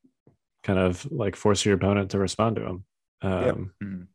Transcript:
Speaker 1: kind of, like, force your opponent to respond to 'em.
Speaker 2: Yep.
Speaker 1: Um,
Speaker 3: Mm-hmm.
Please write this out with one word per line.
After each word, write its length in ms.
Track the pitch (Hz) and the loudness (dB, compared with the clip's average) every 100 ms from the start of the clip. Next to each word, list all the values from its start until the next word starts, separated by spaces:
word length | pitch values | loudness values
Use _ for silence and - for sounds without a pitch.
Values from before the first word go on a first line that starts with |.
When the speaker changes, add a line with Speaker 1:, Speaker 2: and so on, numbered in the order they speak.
| _ _ _ _ _ _ | _ _ _ _ _ _
Speaker 1:
kind 140 | - 92 | -2 2
of, 300 | 92 90 143 | 2 0 -4
like, 240 | 151 101 - | -4 -4 0
force 300 | 107 98 107 | 2 2 4
your 100 | 98 | 2
opponent 360 | 95 101 95 | 4 2 0
to 80 | 98 | 0
respond 380 | 95 - 110 110 | -2 0 0 0
to 80 | 107 | -4
'em. 180 | 92 - _ _ _ | -8 -12 _ _ _
Speaker 2:
Yep. 300 | 98 92 90 - | -4 0 0 -2
Speaker 1:
Um, 180 | 95 - | -6 -10
Speaker 3:
Mm-hmm. 180 | 98 95 90 | -10 -10 -12